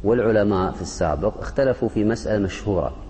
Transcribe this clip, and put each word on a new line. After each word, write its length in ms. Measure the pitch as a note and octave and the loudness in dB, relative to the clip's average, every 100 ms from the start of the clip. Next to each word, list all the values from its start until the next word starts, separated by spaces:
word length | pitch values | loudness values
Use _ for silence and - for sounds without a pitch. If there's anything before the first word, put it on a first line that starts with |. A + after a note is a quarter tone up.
والعلماء 680 | G2 B2 A2 G#2+ G2+ F#2+ F#2 | 2 2 4 4 4 2 0
في 100 | - | -2
السابق 560 | F2 - E2+ D2 G2+ - | -8 -2 0 0 -2 -4
اختلفوا 500 | - - C3+ A#2+ A2+ | -6 0 0 2 -2
في 140 | A2 | 0
مسألة 400 | G#2 A2+ - G#2+ | 0 0 -2 0
مشهورة 500 | F#2+ - G#2+ F#2 C#2 - | -2 -4 -2 0 -2 -6